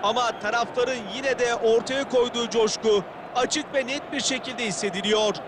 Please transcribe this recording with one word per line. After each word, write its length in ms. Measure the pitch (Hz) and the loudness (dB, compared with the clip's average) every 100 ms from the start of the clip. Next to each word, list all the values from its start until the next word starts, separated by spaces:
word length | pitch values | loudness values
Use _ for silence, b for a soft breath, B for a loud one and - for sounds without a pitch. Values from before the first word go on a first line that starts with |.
Ama 360 | 202 226 240 - | 2 2 0 -2
taraftarın 600 | 208 233 233 - 247 254 202 220 | -2 0 -2 0 0 -2 -6 -4
yine 240 | 269 247 | -2 0
de 160 | 240 233 | 2 2
ortaya 540 | 226 226 233 262 269 | 4 4 2 -4 2
koyduğu 400 | 254 240 240 233 | 2 2 0 0
coşku 540 | 233 220 - 220 208 - - - - | 2 2 2 4 4 2 -12 -6 -2
açık 380 | 254 302 294 | 0 -2 -2
ve 140 | 269 247 | -2 -2
net 240 | 277 - | -6 -4
bir 100 | 294 | -4
şekilde 440 | - 262 254 240 226 | -2 -4 -6 -4 -4
hissediliyor. 720 | 180 202 190 202 214 214 190 | -2 -4 -2 0 2 2 -2